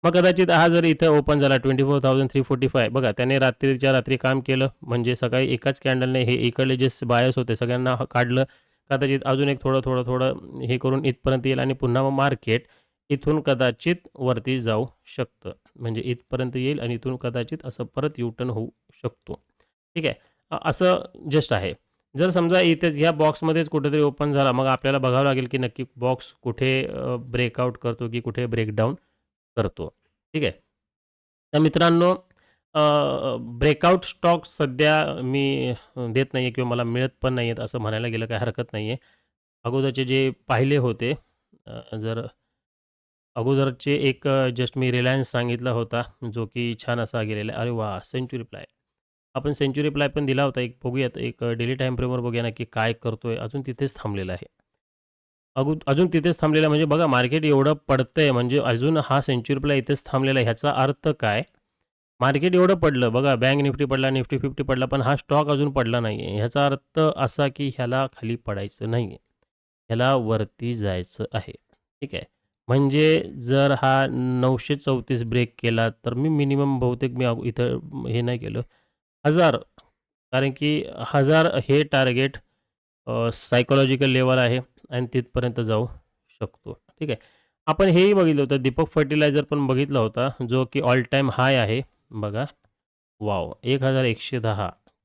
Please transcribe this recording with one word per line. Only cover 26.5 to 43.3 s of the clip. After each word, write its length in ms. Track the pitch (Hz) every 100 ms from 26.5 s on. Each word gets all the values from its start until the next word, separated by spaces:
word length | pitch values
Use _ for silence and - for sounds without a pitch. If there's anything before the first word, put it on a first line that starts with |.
| 113 131 131 127
अ, 300 | 113 127 123
ब्रेकआउट 600 | 123 123 120 - 127 120
करतो 320 | 123 117 120
की 100 | 120
कुठे 260 | 117 110 120
ब्रेकडाऊन 480 | 117 110 107 113 165 _ _ _ _ _ -
करतो. 380 | 101 - 80 _ _ _ _
ठीक 80 | 156
आहे, 100 | 131 - _ _ _ _ _ _ _ _ _
तर 60 | 147
मित्रांनो, 520 | 156 160 170 170 175 185 _ _ _ _ _
अ, 80 | 156 151 147 143 135 135 117
ब्रेकआउट 680 | 117 120 143 143 175 180
स्टॉक 400 | - - 175 170
सध्या 800 | - - 147 127 151 156 147 -
मी, 500 | 127 139 139 139 127 117 _ -
अ, 100 | 120
देत 160 | 117 135
नाही 120 | 131
आहे 80 | 127
किंवा 180 | 120 123
मला 140 | 120
मिळत 240 | 117 120 131 _
पण 100 | 131
नाही 180 | 127 117
आहेत 100 | 113
असं 180 | 113 127
म्हणायला 300 | 107 110 120
गेलं 180 | 113 113
काही 140 | 110
हरकत 320 | 120 113 120
नाही 160 | 107 107
आहे. 80 | 131 _ _ _ _ _ _
अगोदरचे 400 | 120 131 135 127
जे 260 | 127 131 131 - -
पाहिले 280 | 117 135 143
होते, 380 | 123 113 120 143 _ _ _ _ -
अ, 300 | 113 120 110
जर 300 | 110 113 107 _ _ _ _ _ _ _ _ _ _